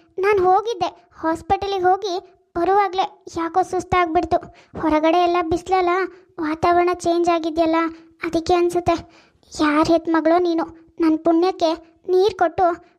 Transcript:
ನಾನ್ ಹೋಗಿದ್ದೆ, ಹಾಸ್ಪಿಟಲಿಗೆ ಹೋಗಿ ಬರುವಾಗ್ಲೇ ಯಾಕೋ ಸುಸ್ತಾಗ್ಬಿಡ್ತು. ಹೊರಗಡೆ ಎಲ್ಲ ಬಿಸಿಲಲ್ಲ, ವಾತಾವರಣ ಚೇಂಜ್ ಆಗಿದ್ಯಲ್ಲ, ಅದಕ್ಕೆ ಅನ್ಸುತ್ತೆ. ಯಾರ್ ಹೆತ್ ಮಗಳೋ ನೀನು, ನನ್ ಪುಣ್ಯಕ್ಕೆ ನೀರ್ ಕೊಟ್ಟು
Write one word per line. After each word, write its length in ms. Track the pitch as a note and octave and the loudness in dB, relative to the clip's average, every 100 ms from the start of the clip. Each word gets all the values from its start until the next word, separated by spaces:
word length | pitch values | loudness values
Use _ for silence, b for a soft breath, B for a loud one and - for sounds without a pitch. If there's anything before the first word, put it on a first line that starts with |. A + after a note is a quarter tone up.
| B - | B -4
ನಾನ್ 200 | F#4+ G#4 | 0 2
ಹೋಗಿದ್ದೆ, 680 | F4+ F#4+ G#4+ G4+ F4 - _ | 4 2 0 -6 -6 -8 _
ಹಾಸ್ಪಿಟಲಿಗೆ 680 | - D#4+ E4 E4 G4 G4+ G4 | -8 -6 -6 -4 -4 -2 -2
ಹೋಗಿ 360 | F4+ F#4+ G4+ F4 B B _ - | 0 0 -2 -8 B B _ -4
ಬರುವಾಗ್ಲೇ 680 | E4+ G4 G4 F4+ F#4 - - - | 0 2 0 -2 -4 -6 -14 -8
ಯಾಕೋ 240 | E4 F4 | -2 -2
ಸುಸ್ತಾಗ್ಬಿಡ್ತು. 760 | F4+ F#4 F4 F#4 F4 E4 E4 E4+ - b b - | -2 -4 -2 0 0 0 0 -2 -4 b b -6
ಹೊರಗಡೆ 440 | D#4+ D4+ D#4+ F4 | 0 2 2 2
ಎಲ್ಲ 140 | F4 F4 E4 | 2 0 -2
ಬಿಸಿಲಲ್ಲ, 400 | E4+ - F#4+ F4 F4+ F4+ B B - | -4 -2 0 0 0 -4 B B -8
ವಾತಾವರಣ 500 | D#4 D#4+ F4 F4 F4 | -6 -2 2 2 2
ಚೇಂಜ್ 360 | F4 F4 E4+ E4+ | 0 0 0 2
ಆಗಿದ್ಯಲ್ಲ, 460 | E4+ E4 D#4+ E4 D#4+ E4 B B _ | 0 -2 0 0 0 -2 B B _
ಅದಕ್ಕೆ 300 | E4+ E4 D#4+ | -4 -4 0
ಅನ್ಸುತ್ತೆ. 400 | F4 F4 F4 F4 E4+ - b b b b - | 0 2 0 -2 -2 -4 b b b b -2
ಯಾರ್ 260 | D4+ D4 D#4+ | 0 2 2
ಹೆತ್ 220 | E4 E4 | 2 2
ಮಗಳೋ 280 | D#4+ D#4 F4 | 0 2 2
ನೀನು, 580 | F4 E4 D#4 - _ _ | 2 -2 -4 -10 _ _
ನನ್ 200 | D#4+ D#4 | 0 2
ಪುಣ್ಯಕ್ಕೆ 540 | E4 E4 F4+ F#4 E4+ E4 b b - | 2 2 2 0 -2 -2 b b -2
ನೀರ್ 260 | F#4 G4 F#4+ | 2 2 0
ಕೊಟ್ಟು 400 | E4+ E4 F4 E4+ b | -2 2 0 0 b